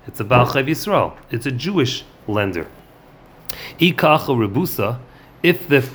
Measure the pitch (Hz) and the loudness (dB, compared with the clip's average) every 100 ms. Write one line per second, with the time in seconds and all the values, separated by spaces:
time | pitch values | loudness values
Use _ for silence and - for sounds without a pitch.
0 | - - 104 123 120 139 135 160 - 175 | -18 -10 2 4 4 0 0 -4 0 0
1 | 85 - - - 139 123 160 190 123 - | 0 -6 -8 -6 -4 -4 -2 0 0 -2
2 | - - - 104 101 87 78 - - - | -14 -14 -4 0 0 -2 -8 -14 -20 -20
3 | - - - - - - - - 175 - | -20 -20 -20 -20 -16 -14 -14 0 2 4
4 | 156 151 - 127 104 101 180 - 104 120 | 2 2 2 0 0 0 -2 -2 -4 -4
5 | - - - - 170 - - 143 123 | -10 -20 -20 -2 0 0 2 2 2